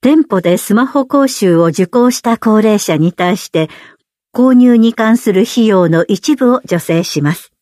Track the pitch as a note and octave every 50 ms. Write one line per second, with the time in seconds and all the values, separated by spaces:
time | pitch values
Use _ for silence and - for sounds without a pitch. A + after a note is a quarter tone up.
0 | - B3 D4+ D#4 D4+ - - F#3 E3+ F3 F3 F3+ - - - A3 B3+ C4 - C#4+
1 | C4+ C4+ - C#4+ C#4 C4 C4 - G#3 F#3 E3+ E3 E3+ E3+ D#3 - F#3 F3 - B3
2 | A#3+ B3 B3 - _ A#3+ A#3 A3+ - A3+ G#3+ G#3+ G#3+ A3 G#3+ G#3 - - E3 D3+
3 | D#3 F3 F3 - F3+ F3 G3 - - - - E3+ D#3 D#3 - - - - _ _
4 | _ _ _ _ _ _ _ - B3 C4 C4 B3 B3 B3 A#3+ A#3 A3 A#3 A3+ -
5 | A3 A3 A3+ A#3 - A3+ G3 F#3+ G#3+ - - A#3+ A3+ A3 G3+ F#3 F3 E3+ E3 E3
6 | E3+ - G#3+ F3+ - - D4+ B3+ C4+ A#3+ B3 B3+ - - F3+ E3+ - - E3 E3
7 | F3 - - D#3 C#3+ D3 E3 - - _ _ _